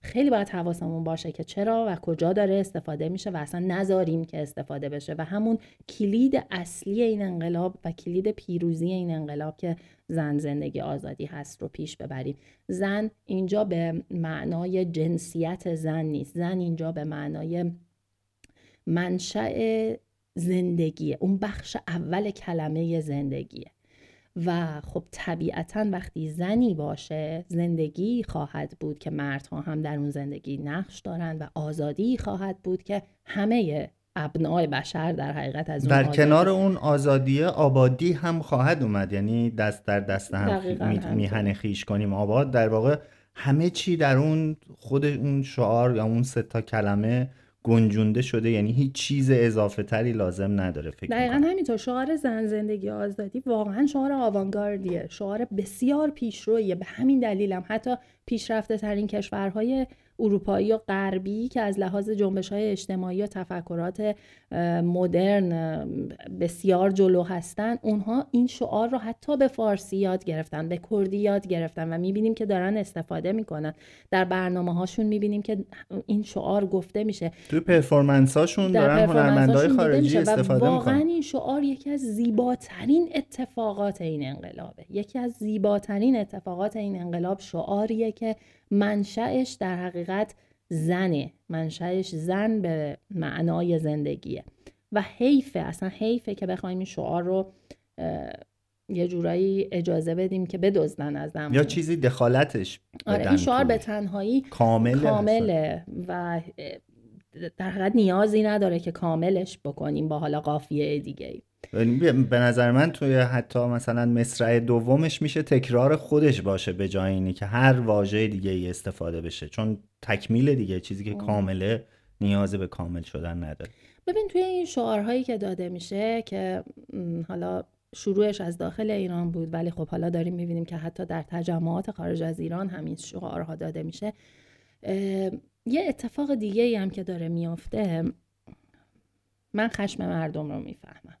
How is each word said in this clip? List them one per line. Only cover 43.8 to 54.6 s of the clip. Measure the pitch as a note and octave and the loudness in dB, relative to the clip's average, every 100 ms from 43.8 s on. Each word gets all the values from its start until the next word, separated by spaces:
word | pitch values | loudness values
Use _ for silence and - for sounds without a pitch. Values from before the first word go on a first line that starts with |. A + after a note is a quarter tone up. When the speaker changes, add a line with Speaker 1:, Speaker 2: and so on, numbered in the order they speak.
| - E3+ | -2 2
Speaker 2:
در | C#3 C3+ | 4 4
اون | D3+ D#3 D#3 D#3 - - | 4 2 0 -4 -12 -20
خود | - C#3 D3 | -2 0 0
اون | C#3+ C#3+ C#3 | 0 0 0
شعار | C3+ - A2 A#2 B2 A2+ | -2 0 2 4 2 2
یا | |
اون | A2 A#2 | 2 0
سه | B2 A#2+ | 0 -2
تا | A2+ A#2 | -2 -6
کلمه | A2 A2+ G#2 G2+ G#2+ B2 C3 - _ _ - | -2 -2 2 2 2 0 -2 -8 _ _ 4
گنجونده | A#2 A2 G#2 G#2+ A2 | 6 6 4 2 2
شده، | B2+ A2+ A2+ | 0 0 2
یعنی | A2 G#2 | 2 2
هیچ | A#2+ C3+ | 2 0
چیز | C3+ - C#3 C3+ | -2 -2 2 4
اضافه | C3 A#2 G#2+ G#2 G#2+ | 6 6 4 2 0
تری | G#2 A2 A#2+ | -2 0 0
لازم | A2+ F#2 F2+ G2 G2+ | 0 0 0 0 2
نداره | F#2 D2+ D#2 | 0 -2 -8
فکر | - - | -10 -4
Speaker 1:
دقیقاً | A#3 B3 | -2 2
Speaker 2:
می‌کنم. | C4+ D#4 | 4 2
Speaker 1:
همینطور. | F#4+ C#4+ A3 | 2 -2 -2
شعار | - B3 C4+ D#4+ | -2 -4 -2 -2
زن، | B3+ A3 A3 | 0 -2 -2
زندگی، | G#3+ G#3+ G#3+ G3 | -2 -2 -4 -6
آزادی | G#3+ G3+ G3+ G3+ B3+ C4 | -4 -6 -6 -8 -8 -2
واقعاً | A3+ G#3 G3+ C#4+ | -2 0 2 2
شعار | C#4+ C#4 | 2 0
آوانگاردیه، | C4+ A#3 G3+ G3 G3+ | 0 0 0 -2 -2